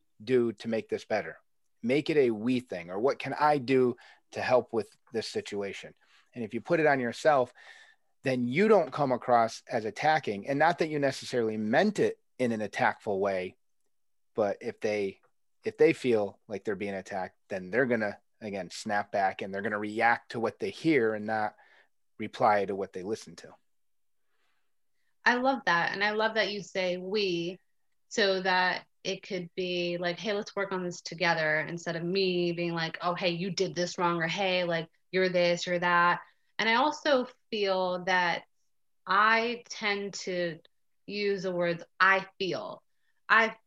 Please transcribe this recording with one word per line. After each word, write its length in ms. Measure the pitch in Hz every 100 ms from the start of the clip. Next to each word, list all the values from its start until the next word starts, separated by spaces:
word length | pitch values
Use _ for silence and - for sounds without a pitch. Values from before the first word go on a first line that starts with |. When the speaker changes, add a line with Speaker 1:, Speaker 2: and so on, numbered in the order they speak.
| _ -
Speaker 1:
do 300 | 110 127 117
to 140 | 101 117
make 200 | 113 -
this 160 | 104
better? 340 | - 107 82 - _ _ _ _
Make 280 | 117 143 156
it 60 | 151
a 140 | 123
we 300 | 107 117 127
thing," 300 | - 92 85
or, 80 | 95
"What 200 | 131 -
can 160 | 135 -
I 200 | 151 151
do 380 | 120 131 123 120 - - _
to 80 | 110
help 300 | 95 127 -
with 240 | 113 101 _ _
this 160 | 113 -
situation?" 640 | 107 - - 196 180 - - _ _ _
And 100 | 123
if 100 | 110
you 60 | 113
put 200 | - 170
it 60 | 151
on 140 | 139
yourself, 520 | 120 - 156 143 123 - - - - _ _ _
then 220 | 135 127 120
you 200 | 139 220
don't 240 | 208 147
come 200 | 143 139
across 500 | 120 - 120 113 - -
as 140 | 120
attacking. 640 | 107 101 147 156 127 101 117
And 100 | 139
not 200 | 160 165
that 100 | 160
you 100 | 151
necessarily 580 | 139 - - 127 110 110
meant 420 | 107 135 208 202
it 200 | 110 - _ -
in 140 | 123
an 80 | 110
attackful 580 | 104 - 120 - - 98
way, 360 | 98 95 92 - _ _ _ _ _ _ _
but 240 | - 101 95
if 200 | 117 -
they, 400 | 110 107 98 - _ _ _ _
if 120 | - -
they 140 | 156
feel 460 | 156 131 110 101 - -
like 160 | 101
they're 120 | - 98
being 180 | 101
attacked, 420 | 98 95 98 92 - -
then 220 | 98 92
they're 160 | 110 131
gonna, 320 | 117 104 101 _ _
again, 300 | 107 98 87
snap 420 | - 110 104 101
back, 300 | 104 95 95
and 100 | 101
they're 80 | 98
gonna 160 | 107 104
react 540 | 107 107 117 117 -
to 80 | 123
what 180 | 110 -
they 100 | 98
hear 440 | - 160 147 113
and 120 | 107 107
not 280 | 110 107 - _ _ _ _ _ -
reply 460 | 107 - 120 104 98
to 80 | 98
what 160 | 95
they 100 | 92
listen 340 | 92 110 - 87
to. 180 | 80 - _ _ _ _ _ _ _ _ _ _ _ _ _ _ _ _
Speaker 2:
I 100 | 220 247
love 240 | 262 262 -
that. 260 | - 226
And 100 | 196
I 80 | 208
love 220 | 214 220
that 160 | 214 196
you 100 | 208
say 340 | 175 190 185 180
"we," 640 | 185 214 196 175 170 185 _ _ _ _ _
so 320 | - 202 190
that 440 | 190 185 185 170 - _
it 180 | - 190
could 280 | - 190 175
be 420 | - 180 175 175 175
like, 200 | 175 170
"Hey, 140 | 180
let's 240 | 202 214 -
work 160 | 196
on 100 | 190
this 160 | 175 175
together," 580 | - 165 175 160 156 156
instead 360 | 151 170 170 165
of 60 |
me 480 | 170 196 190 180 175
being 220 | 170 170
like, 240 | 170 160 -
"Oh, 120 | 175
hey, 160 | 175 185
you 200 | 170 196
did 240 | 175 185
this 240 | 156 175 -
wrong," 220 | 175 170
or, 40 | 165
"Hey, 360 | 170 190 180
like, 240 | 175 165 160 _ _
you're 160 | 185 185
this, 380 | 180 175 170 -
you're 120 | 175
that." 420 | 175 175 175 165 - _ _ -
And 100 | 220
I 60 |
also 520 | 233 294 294 311 262 247 - _
feel 540 | 220 196 185 185 180
that 400 | 180 180 175 - - _ _ _ _ _ -
I 580 | 190 214 226 233 233 -
tend 460 | - 214 202 202 - -
to 320 | 180 170 160 - _ _ _ -
use 360 | 202 202 202
the 80 | 185
words, 320 | 175 175 170 - -
"I 260 | 190 190 185 -
feel." 440 | 185 131 98 - _ _ _ _ -
I 280 | 220 220 -